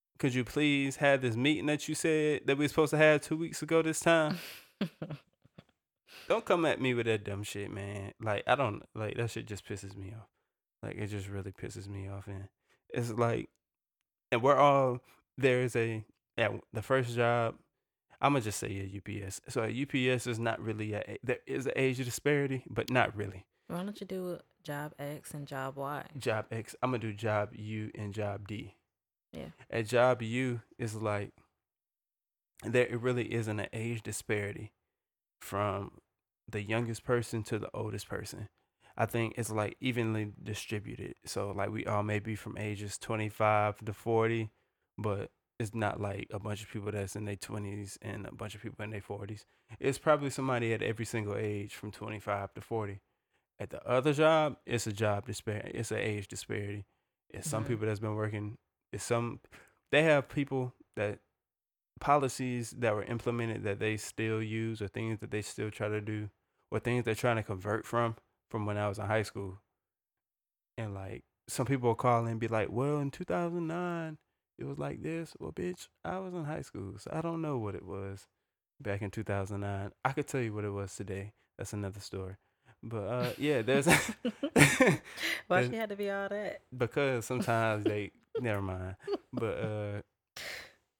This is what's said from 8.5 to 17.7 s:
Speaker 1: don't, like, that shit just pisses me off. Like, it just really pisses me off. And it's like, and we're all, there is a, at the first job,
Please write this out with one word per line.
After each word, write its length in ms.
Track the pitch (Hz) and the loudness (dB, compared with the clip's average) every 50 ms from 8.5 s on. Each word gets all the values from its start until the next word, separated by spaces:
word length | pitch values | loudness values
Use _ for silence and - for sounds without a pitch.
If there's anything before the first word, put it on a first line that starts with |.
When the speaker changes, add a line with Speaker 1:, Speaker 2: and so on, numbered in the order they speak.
| 123 | 4
Speaker 1:
don't, 260 | 139 135 110 104 - - - _ | 4 4 0 0 -4 -8 -12 _
like, 200 | 110 107 104 - 117 | -6 -4 -4 -2 -2
that 120 | 117 110 | -2 -2
shit 160 | - 113 113 | -4 -6 -8
just 180 | 110 104 95 - | -8 -10 -10 -8
pisses 300 | - 107 98 - 95 101 | -8 -10 -8 -8 -12 -12
me 160 | 101 95 95 | -12 -12 -12
off. 160 | 107 110 104 - _ _ _ _ _ _ _ _ _ _ | -12 -14 -16 -18 _ _ _ _ _ _ _ _ _ _
Like, 140 | - 107 - | -10 -10 -6
it 120 | - 107 98 | -6 -6 -4
just 220 | 104 101 95 101 | -4 -6 -6 -6
really 220 | 101 98 95 98 | -6 -6 -8 -8
pisses 360 | 95 - - 113 104 101 101 101 | -8 -8 -10 -10 -10 -10 -10 -8
me 200 | 98 98 95 98 | -8 -8 -8 -8
off. 200 | 98 98 95 101 | -8 -10 -10 -10
And 220 | 98 92 101 101 - _ _ _ _ _ _ _ | -10 -10 -10 -12 -16 _ _ _ _ _ _ _
it's 220 | - 123 120 120 | -2 -2 -2 0
like, 380 | 110 117 117 117 113 - 107 - _ _ _ _ _ _ _ _ _ _ _ _ _ _ _ _ | 2 2 4 4 4 0 -2 -6 _ _ _ _ _ _ _ _ _ _ _ _ _ _ _ _
and 100 | 120 117 | 0 4
we're 140 | 120 135 143 | 6 6 8
all, 480 | 131 143 143 139 139 131 127 123 123 - - - _ _ _ _ - | 8 8 8 8 8 6 4 2 -2 -6 -14 -20 _ _ _ _ 2
there 240 | 131 131 123 127 | 4 6 6 6
is 140 | 127 123 - | 4 2 2
a, 280 | 120 117 113 113 110 104 - _ _ _ _ _ - | 2 0 2 -2 -4 -8 -10 _ _ _ _ _ 2
at 140 | 113 104 107 - - _ - | 2 2 2 -2 -8 _ -6
the 80 | 113 | -6
first 340 | 107 - 135 131 127 120 117 | 0 4 4 4 4 2 2
job, 400 | 120 120 117 120 120 117 117 - - _ _ | 2 4 4 4 4 2 0 -2 -6 _ _